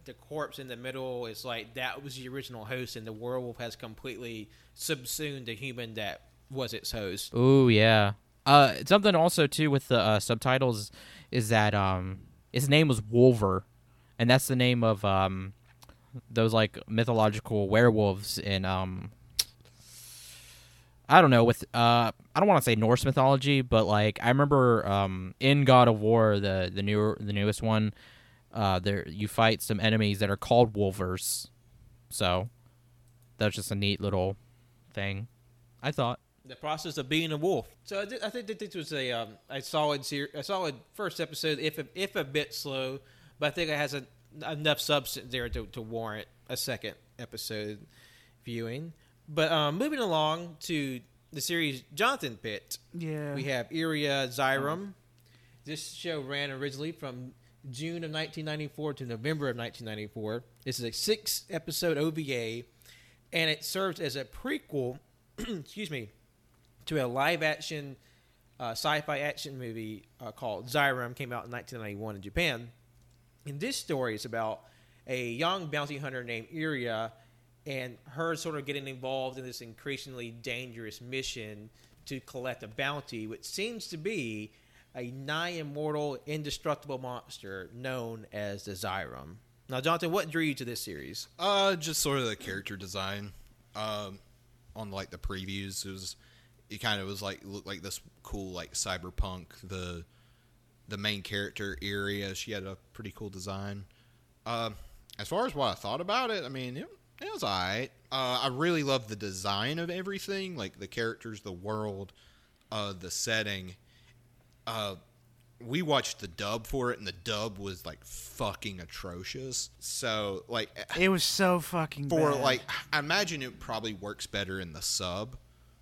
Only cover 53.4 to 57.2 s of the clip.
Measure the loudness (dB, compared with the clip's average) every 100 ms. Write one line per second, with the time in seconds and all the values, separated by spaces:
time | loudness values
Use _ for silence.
53.4 | -2 -4 -4 -2 -2 0 0 0 -2 0
54.4 | 2 2 0 -4 -8 -14 _ _ _ _
55.4 | _ _ -12 -10 -10 -8 -6 -6 -4 -4
56.4 | -4 -4 -6 -4 -8 -8 -10 -10